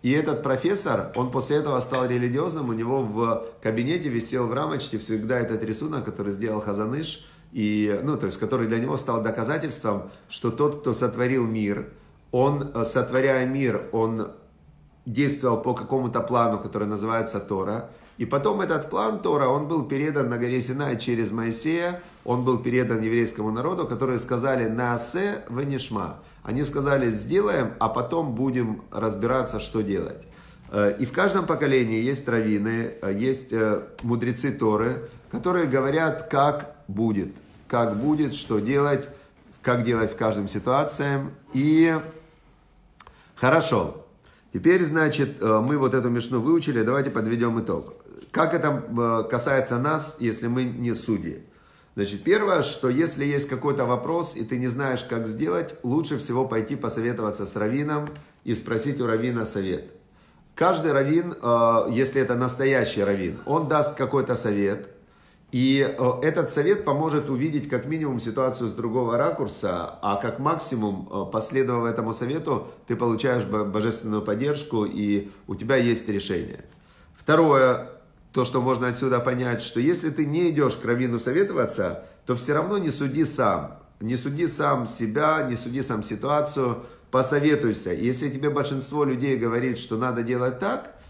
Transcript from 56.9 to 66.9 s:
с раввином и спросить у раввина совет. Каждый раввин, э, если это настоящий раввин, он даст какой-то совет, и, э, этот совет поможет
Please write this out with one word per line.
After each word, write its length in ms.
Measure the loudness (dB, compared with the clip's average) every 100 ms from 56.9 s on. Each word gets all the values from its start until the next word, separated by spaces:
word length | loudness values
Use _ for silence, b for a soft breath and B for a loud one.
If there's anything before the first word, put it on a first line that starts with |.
| -2 -2 -2 -4 -4
с 120 | -6 -2
раввином 520 | 0 0 0 -2 -4 B B B
и 100 | -4
спросить 460 | -4 -2 -2 -2 -2
у 60 | 0
раввина 380 | 0 0 -2
совет. 460 | -4 -4 -2 -4 -6 -20 _ b b b b
Каждый 380 | 0 2 2 2
раввин, 420 | 2 4 2 0 -4
э, 440 | 2 4 6 6 4
если 320 | 2 2 2
это 140 | 2 2
настоящий 680 | 0 2 2 4 2 0
раввин, 360 | 2 2 -2 -6 -2
он 200 | 0 2
даст 300 | 2 2 0
какой-то 400 | 0 0 0 0
совет, 540 | 0 0 0 -2 -8 -20 -20 b b b _
и, 300 | 2 4 4
э, 300 | 2 2 0 2
этот 300 | 0 2 0
совет 320 | 2 4 2
поможет 460 | 2